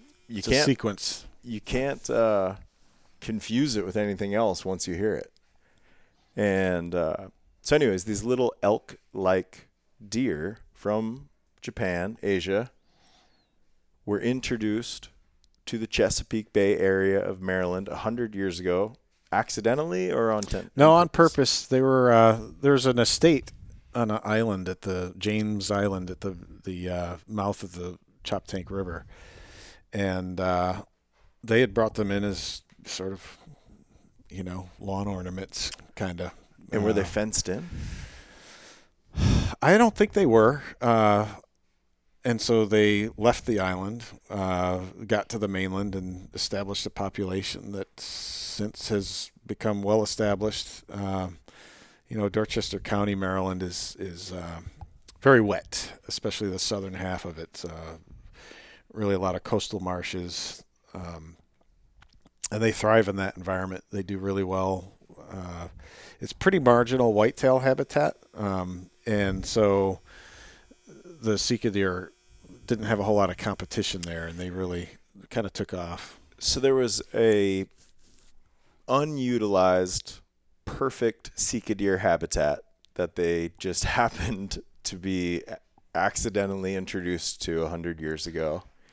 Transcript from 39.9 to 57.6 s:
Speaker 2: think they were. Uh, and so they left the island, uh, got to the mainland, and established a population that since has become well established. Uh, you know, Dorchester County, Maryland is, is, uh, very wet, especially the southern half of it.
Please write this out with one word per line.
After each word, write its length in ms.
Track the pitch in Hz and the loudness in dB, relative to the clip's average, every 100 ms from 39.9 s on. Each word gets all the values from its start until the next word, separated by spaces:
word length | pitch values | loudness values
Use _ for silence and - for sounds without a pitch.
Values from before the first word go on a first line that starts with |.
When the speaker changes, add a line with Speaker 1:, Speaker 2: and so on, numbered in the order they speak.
| - | 4
Speaker 2:
think 180 | 214 | 2
they 120 | - 170 | 4 6
were. 380 | 113 110 143 - - | 8 8 4 -4 -2
Uh, 440 | 123 113 107 104 107 104 - _ _ _ _ _ _ _ | 4 6 6 4 2 -6 -20 _ _ _ _ _ _ _
and 160 | 127 113 | -2 -2
so 260 | - 113 107 | 2 4 4
they 440 | 107 104 104 110 - | 6 6 4 0 2
left 280 | 110 - - | 2 2 0
the 140 | 107 | 0
island, 440 | 92 92 98 117 117 - - | 0 -2 -6 -8 -14 -20 -10
uh, 500 | 101 95 90 90 92 92 - 107 | -4 -2 0 0 -2 -6 -12 -2
got 200 | 107 - | -2 -2
to 80 | 113 | -4
the 80 | 101 | -4
mainland, 480 | 95 95 95 101 95 | -2 -4 -4 -4 -6
and 340 | 92 90 90 | -8 -10 -12
established 520 | - - 98 101 101 104 | -8 -6 -4 -6 -6 -8
a 40 | |
population 800 | - 98 101 95 95 95 - - | -6 -6 -4 -4 -4 -6 -8 -10
that 280 | 101 95 - | -10 -10 -12
since 920 | - - - - - - 107 - - | -14 -12 -10 -10 -8 -6 -6 -6 -4
has 420 | 107 92 - - - - | -2 -2 -6 -10 -14 -12
become 360 | 107 110 101 | -6 -4 -2
well 220 | 101 110 | 2 2
established. 800 | 107 - 107 98 107 104 - - - | 2 0 0 0 -2 -4 -10 -14 -14
Uh, 380 | 101 98 95 90 85 - - - - - _ _ | -8 -4 -4 -4 -10 -20 -20 -20 -20 -20 _ _
you 100 | 113 | -4
know, 120 | 104 | -2
Dorchester 500 | 107 107 117 - 98 | 0 0 -2 -4 -6
County, 360 | - 104 104 98 | -4 0 0 0
Maryland 480 | 95 95 95 92 | -2 -2 -2 -4
is, 320 | 92 90 - - | -6 -6 -10 -10
is, 320 | 95 85 87 | -12 -12 -12
uh, 280 | 92 85 85 - - - - - - | -12 -12 -12 -16 -18 -20 -20 -20 0
very 200 | 139 131 | 6 6
wet, 520 | 104 101 - - - - - | 6 0 -4 -10 -10 -14 -10
especially 420 | - 107 - 104 | -8 -6 -4 -4
the 100 | 92 | -4
southern 340 | - 104 98 | -4 -4 -6
half 320 | 92 95 92 - | -6 -6 -6 -8
of 140 | 80 | -12
it. 240 | 85 - | -14 -14